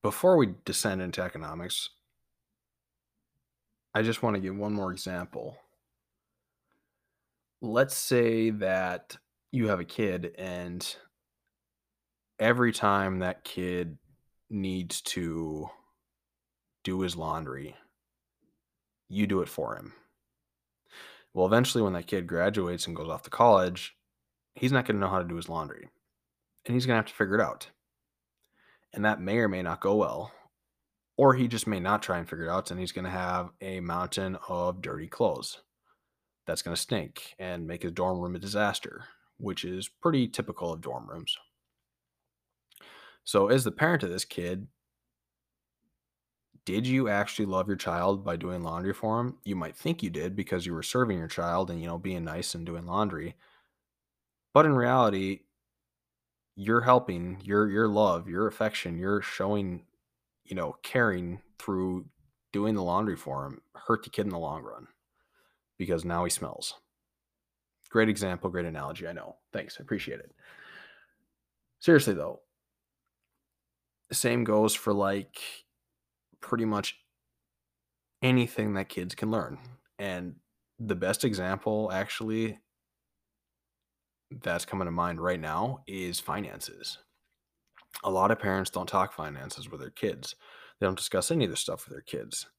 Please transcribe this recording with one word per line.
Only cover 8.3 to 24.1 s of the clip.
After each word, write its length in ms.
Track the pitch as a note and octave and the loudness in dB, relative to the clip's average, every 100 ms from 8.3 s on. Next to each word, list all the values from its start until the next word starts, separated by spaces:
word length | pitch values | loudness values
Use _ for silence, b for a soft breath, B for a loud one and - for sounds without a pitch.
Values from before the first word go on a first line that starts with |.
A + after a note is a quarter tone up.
| A2+ A2+ | 4 2
that 680 | G#2+ F#2+ F#2+ F#2 F2+ - - _ _ _ | 2 0 2 0 -4 -10 -20 _ _ _
you 160 | C3 A2 | 0 2
have 120 | F#2+ | 0
a 60 | F2 | -2
kid, 480 | - G#2 F2+ F2 - | -2 0 0 -4 -8
and 580 | F#2 F2+ F2+ F2+ - - _ _ _ _ _ _ _ _ _ _ _ _ _ - | -8 -6 -6 -6 -8 -10 _ _ _ _ _ _ _ _ _ _ _ _ _ 0
every 320 | A2 B2 B2 | 2 4 4
time 480 | A2 G#2 G2 F#2+ F#2+ | 4 2 2 2 0
that 240 | F2+ F#2 | -2 -4
kid 540 | - - F2+ F2+ F2 C#2+ _ _ _ _ _ | -10 -6 -2 -2 -4 -8 _ _ _ _ _
needs 520 | G#2+ F#2+ F#2 F2 - | -4 -2 -2 -4 -6
to 680 | - - E2+ E2 D#2+ D#2 D2+ B B _ _ _ _ _ _ _ _ _ | -6 -4 -4 -4 -4 -6 -10 B B _ _ _ _ _ _ _ _ _
do 180 | - F#2 | -4 -2
his 140 | F#2 E2+ | -2 -4
laundry, 600 | D#2+ D#2 D2 C2 C#2 - _ _ _ _ _ _ _ _ _ _ _ _ _ | -4 -4 -6 -10 -12 -16 _ _ _ _ _ _ _ _ _ _ _ _ _
you 180 | F#2+ G#2 | 0 2
do 140 | F#2+ | 2
it 80 | E2 | 0
for 260 | - B1+ - | -4 -6 -6
him. 180 | - - _ _ _ _ _ _ _ _ _ B B B B | -10 -18 _ _ _ _ _ _ _ _ _ B B B B
Well, 120 | - F#2 | 2 6
eventually 380 | A2 B2 B2 | 6 6 4
when 100 | G#2 | 2
that 140 | F2+ E2+ | 0 -2
kid 200 | G2 F2 | -4 -2
graduates 600 | E2+ F#2 G#2+ F2 F2 - | 2 2 2 -2 -2 -6
and 80 | E2 | -6
goes 140 | D#2+ | -6
off 140 | D#2 | -8
to 60 | - | -8
college, 680 | - A#2 G2 F2+ F2+ - _ _ | 6 8 10 6 -2 -10 _ _